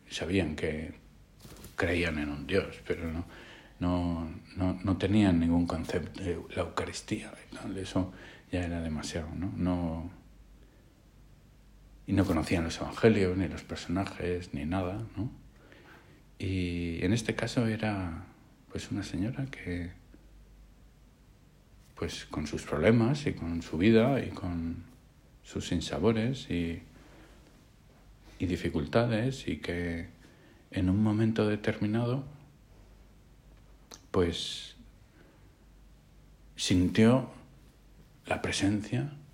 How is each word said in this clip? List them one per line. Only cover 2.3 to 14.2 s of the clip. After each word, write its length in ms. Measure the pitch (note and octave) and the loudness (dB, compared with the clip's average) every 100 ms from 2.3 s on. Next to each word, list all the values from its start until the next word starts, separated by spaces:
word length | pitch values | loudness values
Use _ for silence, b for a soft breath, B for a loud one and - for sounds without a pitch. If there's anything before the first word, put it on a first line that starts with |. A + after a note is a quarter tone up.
un 160 | C#2+ C#2 | -6 -2
Dios, 340 | F#2+ - - - | 0 0 -4 -6
pero 260 | E2+ E2 | -4 -4
no, 140 | D#2+ F2 B B B B - | -6 -8 B B B B -4
no, 500 | F2+ F2+ F2 E2+ E2 E2 - - | 0 0 0 -2 -4 -10 -12 -2
no, 240 | F#2 F2+ | -2 0
no 140 | G2 F#2 | 0 0
tenían 440 | F#2+ G#2+ G2 F2 | 4 6 6 6
ningún 260 | E2 E2+ F2 | 6 4 2
concepto 560 | D#2+ E2 F2+ D2+ - | 0 -2 -4 -4 -6
de 180 | F#2 E2+ - - | -4 -4 -6 -4
la 60 | |
Eucaristía 720 | E2+ - - - - G#2+ - - - | -4 -4 -6 -8 -6 -6 -6 -16 -16
y 40 | |
tal, 220 | - A2+ F#2+ | -12 -8 -6
eso 380 | F#2 F#2+ F#2 B B B - | -4 -2 -2 B B B -6
ya 140 | F#2 | -4
era 160 | F2 E2+ | -2 -2
demasiado, 480 | D#2+ D2+ D2+ F2 D#2 - | -2 -4 -4 -6 -6 -4
¿no? 160 | G2 G2+ | -4 0
No, 540 | F2 F2+ E2+ D#2+ E2+ - - - - - b b b - - - - - - - - - - - - | 0 2 0 -2 -6 -12 -20 -20 -20 -20 b b b -20 -20 -20 -20 -20 -20 -20 -20 -20 -20 -14 0
y 80 | |
no 100 | G2 | 4
conocían 400 | F2+ E2 D2+ F#2 | 4 2 2 0
los 140 | E2 - | 0 -4
evangelios, 580 | C#2 - A#2 G#2 F#2 F2+ | -6 4 6 6 4 2
ni 100 | F2 | -2
los 160 | - | -4
personajes, 920 | - F2 - F2 G2 - | -8 -8 -2 -2 -2 -4